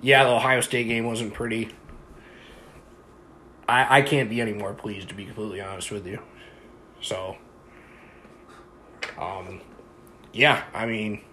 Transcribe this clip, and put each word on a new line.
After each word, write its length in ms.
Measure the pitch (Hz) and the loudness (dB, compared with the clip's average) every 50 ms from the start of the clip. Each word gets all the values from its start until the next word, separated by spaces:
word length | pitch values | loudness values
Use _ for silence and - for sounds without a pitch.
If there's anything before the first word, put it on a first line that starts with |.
Yeah, 220 | - 131 135 135 | 6 8 8 8
the 80 | 139 123 | 8 8
Ohio 300 | 123 113 113 131 131 123 | 6 4 4 4 2 2
State 260 | 117 - - 123 120 | 2 0 0 -2 0
game 180 | 113 117 113 113 | 0 0 0 0
wasn't 300 | 117 117 113 120 104 104 | -2 -2 -4 -6 -6 -6
pretty. 360 | - 120 117 110 113 110 107 - - - - - - - - - - - - - - - - - - - - - - - - - - - - - - - - - - - - - - - | -6 -4 -4 -2 -4 -4 -6 -10 -20 -20 -20 -20 -20 -20 -20 -20 -20 -20 -20 -20 -20 -20 -20 -20 -20 -20 -20 -20 -20 -20 -20 -20 -20 -20 -20 -20 -20 -20 -20 -20 -20 -20 -20 -20 -8 -2
I, 320 | - 117 127 131 - 131 143 | 2 4 4 6 6 6 6
I 20 | |
can't 260 | 139 - 156 139 127 104 | 6 4 0 0 0 0
be 140 | 113 117 | -2 -2
any 100 | 117 110 | -2 -2
more 220 | 104 104 104 98 107 | -4 -6 -6 -8 -8
pleased, 340 | - - 110 101 98 92 85 | -8 -10 -10 -10 -10 -12 -14
to 60 | - | -14
be 100 | 101 98 | -14 -14
completely 340 | 110 113 110 107 107 92 98 | -14 -10 -10 -8 -8 -8 -10
honest 300 | 98 95 98 92 90 - | -10 -10 -10 -10 -10 -8
with 160 | 107 104 95 | -8 -8 -8
you. 120 | 90 101 - - - - - - - - - - - - - - - - - | -8 -12 -12 -12 -16 -20 -20 -20 -20 -20 -20 -20 -20 -20 -20 -20 -20 -18 -14
So, 380 | - - - 92 92 92 95 - - - - - - - - - - - - - - - - - - - - - - - - - - - - - - - - - - - - | -8 -8 -6 -6 -6 -10 -10 -14 -18 -20 -20 -20 -20 -20 -20 -20 -20 -20 -20 -20 -20 -20 -20 -20 -20 -20 -20 -20 -20 -20 -20 -20 -20 -20 -20 -20 -20 -20 -16 -14 -14 -14 -10
um, 460 | - - 90 98 92 90 92 95 92 - - - - - - - - - - - - - - - | -10 -10 -8 -8 -10 -12 -14 -14 -16 -18 -20 -20 -20 -20 -20 -20 -20 -20 -20 -20 -20 -20 -14 0
yeah, 300 | 107 135 147 127 - - - - | 4 4 4 4 4 -2 -10 -8
I 100 | 95 113 | -6 -4
mean 380 | 117 113 110 107 107 104 98 - - | -4 -4 -4 -4 -6 -6 -8 -12 -20